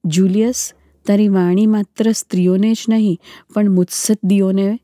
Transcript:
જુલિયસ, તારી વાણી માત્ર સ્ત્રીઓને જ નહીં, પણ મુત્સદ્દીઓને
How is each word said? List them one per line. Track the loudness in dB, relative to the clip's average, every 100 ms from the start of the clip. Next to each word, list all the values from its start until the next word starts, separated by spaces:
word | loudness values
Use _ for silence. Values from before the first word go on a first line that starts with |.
| -2
જુલિયસ, | 0 0 2 -2 -4 -10 _ _ _ -2
તારી | 0 2
વાણી | 2 2 2 2
માત્ર | 0 -4 -4 -2
સ્ત્રીઓને | -2 -4 0 0 2 0
જ | -2 0
નહીં, | 0 0 -2 -8 -20 _
પણ | -2 2
મુત્સદ્દીઓને | 2 0 -4 -2 -2 0 0 2 0 -2 -4